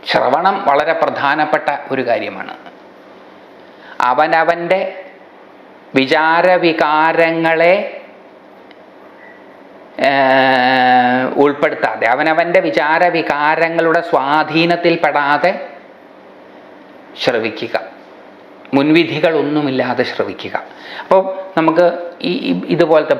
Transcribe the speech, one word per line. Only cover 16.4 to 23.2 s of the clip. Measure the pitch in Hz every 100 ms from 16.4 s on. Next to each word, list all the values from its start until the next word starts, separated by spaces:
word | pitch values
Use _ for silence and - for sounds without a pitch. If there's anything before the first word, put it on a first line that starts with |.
| - - - - - - - -
ശ്രവിക്കുക. | - 120 113 - 113 - - - - - - - - - -
മുൻവിധികളൊന്നുമില്ലാതെ | 135 143 160 165 143 170 160 143 151 147 131 123 120
ശ്രവിക്കുക. | 120 - 104 92 95 - - - - -
അപ്പോൾ | - 190 190 - - -
നമുക്ക് | 160 160 175 - - -
ഈ, | -
ഈ | 180 - 175 -
ഇതുപോലത്തെ | 170 165 156 151 139